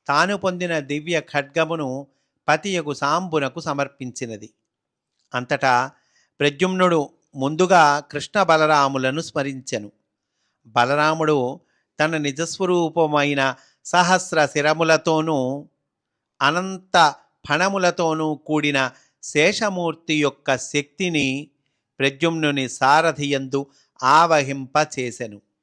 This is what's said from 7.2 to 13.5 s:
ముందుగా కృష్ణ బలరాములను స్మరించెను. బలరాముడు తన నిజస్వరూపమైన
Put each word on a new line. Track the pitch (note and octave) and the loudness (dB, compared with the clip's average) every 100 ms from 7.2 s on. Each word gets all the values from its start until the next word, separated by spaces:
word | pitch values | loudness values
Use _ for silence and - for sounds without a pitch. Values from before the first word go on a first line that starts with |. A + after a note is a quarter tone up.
| _ | _
ముందుగా | C#3 C3+ D#3 F#3 F#3 D3 D3 | -6 -2 0 4 6 6 4
కృష్ణ | D3 D3 - G#3 | -2 -10 -4 0
బలరాములను | E3+ D#3+ D#3 D3 C#3 C3+ C3 D3 | 4 4 4 4 2 0 -2 -4
స్మరించెను. | D#3+ D#3+ C#3 C3+ - A2+ G#2 _ _ _ _ _ _ _ A#2 | -6 -6 -6 -8 -8 -8 -8 _ _ _ _ _ _ _ _
బలరాముడు | A#2+ B2 D3 D3+ D#3+ D#3 D3 B2 D3+ _ _ _ - | 0 2 2 2 2 0 0 0 -8 _ _ _ -2
తన | D#3 D#3+ | -2 -2
నిజస్వరూపమైన | D3 C3+ E3 - F#3 F3+ D#3+ E3+ D#3 D3 C#3+ C#3 C3+ | -4 -4 -6 -4 0 0 0 0 0 2 0 0 -2